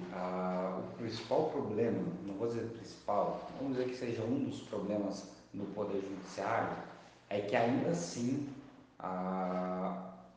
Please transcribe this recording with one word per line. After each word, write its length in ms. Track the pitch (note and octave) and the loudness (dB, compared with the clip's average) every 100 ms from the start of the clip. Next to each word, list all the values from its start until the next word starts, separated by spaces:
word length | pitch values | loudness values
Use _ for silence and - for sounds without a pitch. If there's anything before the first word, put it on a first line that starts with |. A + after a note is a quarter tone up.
| - | -4
ah, 680 | F#2 F2+ F#2 F#2 F#2 F#2 F#2 | -4 0 0 2 2 0 0
o 160 | - - | -4 -4
principal 500 | A2 A2 - C#3+ D#3 | -4 -4 2 4 4
problema, 480 | C#3 A2 G#2 A#2 F#2+ E2+ E2+ | 2 0 4 4 4 0 -2
não 120 | G2 G2 | -4 -2
vou 120 | A#2 | 0
dizer 220 | A#2 A2+ | 0 -4
principal, 800 | - - - - G#2 - - - - | -6 -12 -6 0 2 4 0 -6 -4
vamos 180 | C3+ B2+ | 0 2
dizer 140 | B2 | 0
que 60 | - | 0
seja 260 | A#2+ A2 | -2 0
um 220 | A2 C#3+ | 2 2
dos 180 | G2 - | 2 -2
problemas 720 | - G#2 G2 G#2 G2 F#2+ - - - | -4 -2 0 0 0 -4 -8 -14 -12
no 140 | G2+ G2 | -6 -4
Poder 340 | G#2+ G2 G2 | -2 0 0
Judiciário, 800 | G2 F#2 - - G2+ A2+ - - - - - - - | -2 -6 -8 -2 0 2 2 -2 -8 -14 -18 -16 -2
é 120 | G2+ | 0
que 160 | - B2 | 4 6
ainda 340 | A#2 C#3+ E3+ | 6 6 4
assim, 580 | E3+ - A#2+ B2 - - - - - - - | 2 0 0 2 2 0 -6 -14 -18 -20 -8
ah, 1120 | F#2 F#2 F#2 F#2 F#2 F#2 F#2 F#2 F#2 F#2 - - - | -4 0 0 2 2 2 0 0 0 -2 -6 -12 -10